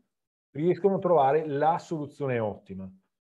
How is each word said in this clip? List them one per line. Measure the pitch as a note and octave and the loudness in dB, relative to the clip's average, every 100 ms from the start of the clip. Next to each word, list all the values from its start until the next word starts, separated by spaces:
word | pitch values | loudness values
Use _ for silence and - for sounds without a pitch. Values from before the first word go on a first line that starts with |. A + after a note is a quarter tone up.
| _ _ _ _ _ | _ _ _ _ _
riescono | C#3 E3+ E3+ G3 F#3+ | -2 0 2 0 0
a | |
trovare | F3 D#3+ B2+ D3+ D#3 | 2 4 4 2 0
la | D3 C#3+ E3+ | 0 0 0
soluzione | - D#3+ C#3 - C#3 A#2+ | -6 -8 -8 -6 -4 -2
ottima. | G#2+ G2 - F#2+ F#2+ - _ _ | -2 -6 -14 -14 -14 -18 _ _